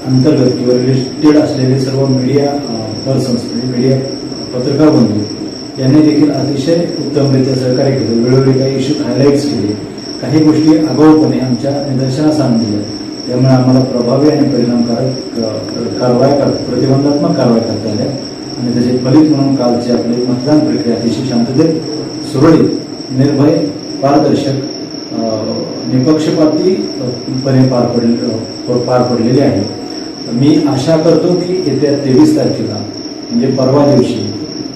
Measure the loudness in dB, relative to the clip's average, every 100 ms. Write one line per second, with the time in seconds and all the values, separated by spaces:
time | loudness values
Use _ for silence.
0 | 0 2 4 4 2 0 0 2 2 0
1 | -2 0 4 4 2 0 0 0 0 0
2 | 0 0 2 0 0 -2 -6 -8 -6 -6
3 | -2 -2 0 -2 -4 -6 -4 0 0 0
4 | -2 -8 -10 -10 -8 -4 -2 2 4 4
5 | 2 0 -4 -8 -10 -12 -12 -4 2 4
6 | 4 4 2 2 -2 -2 0 0 0 -4
7 | -4 0 2 2 2 0 0 0 0 0
8 | 0 0 2 4 4 2 0 -2 -2 -2
9 | -2 2 2 2 0 -2 -2 -4 -8 -12
10 | -12 -8 0 2 4 4 4 4 2 4
11 | 6 6 4 0 -2 -2 -2 -4 -4 -2
12 | -2 0 0 0 0 0 0 -2 -6 -10
13 | -10 -10 -4 0 4 4 4 2 2 0
14 | 0 2 2 2 2 0 0 0 0 -2
15 | -2 -4 -8 -6 -4 -6 -8 -6 -6 -2
16 | 0 2 2 2 0 -2 -4 -2 0 2
17 | 2 0 0 0 2 0 -2 -4 -4 -4
18 | -4 -6 -10 -12 -12 -6 -4 0 0 0
19 | 2 4 4 2 2 2 0 0 0 -2
20 | 0 -2 -2 -2 2 2 2 0 -2 -2
21 | -2 -2 -2 -2 0 2 2 0 -4 -8
22 | -8 -10 -6 2 4 4 4 -2 -8 -12
23 | -6 0 0 2 2 2 -2 -6 -10 -4
24 | 2 2 2 0 0 -4 -6 -10 -12 -12
25 | -10 -6 -4 -4 -4 -6 -8 -8 -2 0
26 | 2 2 0 2 2 2 0 0 -4 -6
27 | -6 -6 -6 -4 0 4 4 2 0 0
28 | 0 0 -2 -4 -8 -10 -4 -2 0 0
29 | 0 0 2 2 2 0 -4 -8 -10 -12
30 | -12 -12 -6 0 4 4 2 0 0 2
31 | 4 2 2 0 0 -2 0 0 0 0
32 | 2 4 4 4 0 -2 -4 -6 -10 -12
33 | -12 -14 -4 -2 0 0 2 4 4 4
34 | 2 0 -4 -8 -10 -10 -10